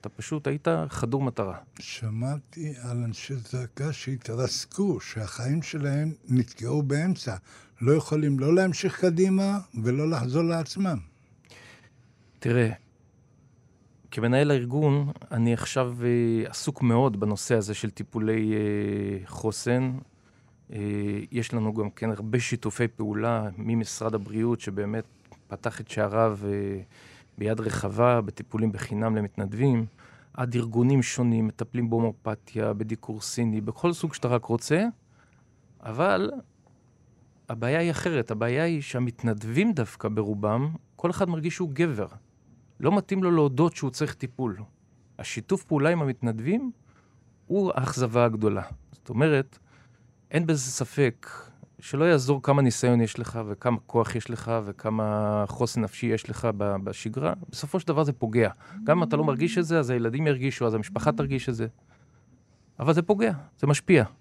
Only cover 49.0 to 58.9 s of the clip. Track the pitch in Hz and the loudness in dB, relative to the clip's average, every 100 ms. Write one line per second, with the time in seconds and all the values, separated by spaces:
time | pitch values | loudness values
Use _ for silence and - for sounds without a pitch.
49 | - 117 156 143 139 - _ - _ _ | -6 0 4 2 0 -10 _ -20 _ _
50 | _ _ _ 160 165 151 131 - 123 - | _ _ _ -2 2 0 0 -6 -4 2
51 | 135 120 - - - - - - - 139 | 2 0 -16 -18 -18 -20 -20 -20 -6 2
52 | 165 156 127 139 135 139 131 - 127 120 | 4 4 4 0 4 4 4 4 4 4
53 | 113 - 117 117 107 101 127 113 - 117 | 4 -2 -8 -8 -8 -2 0 0 0 0
54 | 110 117 - 117 113 113 101 98 110 110 | 2 -2 -6 -8 -2 -4 -4 -6 -2 0
55 | 107 107 104 107 101 - 120 - 101 - | 0 0 0 0 -2 -2 -2 0 -4 -2
56 | 120 110 - 113 117 104 104 98 98 101 | -2 -2 -4 -4 -2 0 -2 -2 -4 -8
57 | 113 113 156 190 175 - 147 190 165 147 | -8 -4 -4 -4 -8 -10 -4 -4 0 2
58 | 147 - 117 113 107 - - - - | 2 0 0 2 2 0 -16 -8 2